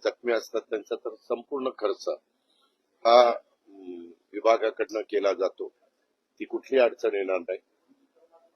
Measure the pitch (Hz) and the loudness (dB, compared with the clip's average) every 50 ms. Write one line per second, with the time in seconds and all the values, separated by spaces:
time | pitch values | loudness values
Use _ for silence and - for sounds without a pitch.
0 | - 107 - _ - 120 117 110 110 - - 110 - - 120 107 - - 117 - | -4 -4 -4 _ -2 -2 -2 -2 -2 -4 -8 -8 -6 -4 -6 -6 -6 -6 -8 -8
1 | - 120 110 - _ - 123 120 120 - 143 135 131 131 123 - 107 101 92 - | -8 -10 -12 -12 _ -8 -8 -8 -8 -8 -8 -6 -6 -6 -6 -4 -4 -4 -4 -4
2 | - - 78 - _ _ _ _ _ _ _ _ _ _ _ _ _ _ _ _ | -4 -6 -6 -6 _ _ _ _ _ _ _ _ _ _ _ _ _ _ _ _
3 | - 117 117 123 123 117 117 - - _ _ _ _ - 98 98 95 90 90 85 | 4 6 8 8 8 6 4 -2 -8 _ _ _ _ -20 -20 -20 -16 -14 -14 -14
4 | 85 85 85 _ _ _ 98 104 101 110 117 110 107 110 - - 107 - 107 107 | -16 -18 -20 _ _ _ -8 0 2 4 4 4 2 -2 -2 -4 -6 -4 -4 -8
5 | 101 - 104 101 95 98 95 87 95 90 - - - - _ _ _ _ _ _ | -6 -4 -2 0 0 0 0 0 -2 -4 -4 -6 -12 -12 _ _ _ _ _ _
6 | _ _ _ _ _ _ _ - 107 - - 110 - - 131 131 120 113 - - | _ _ _ _ _ _ _ -16 -12 -8 -10 -10 -4 0 2 4 4 4 2 -2
7 | - 110 104 101 95 95 95 90 82 - 92 - _ _ _ _ _ _ _ _ | -4 -2 -2 -2 -2 -2 -2 -4 -4 -6 -8 -8 _ _ _ _ _ _ _ _
8 | _ _ _ _ _ _ _ - _ _ - | _ _ _ _ _ _ _ -20 _ _ -4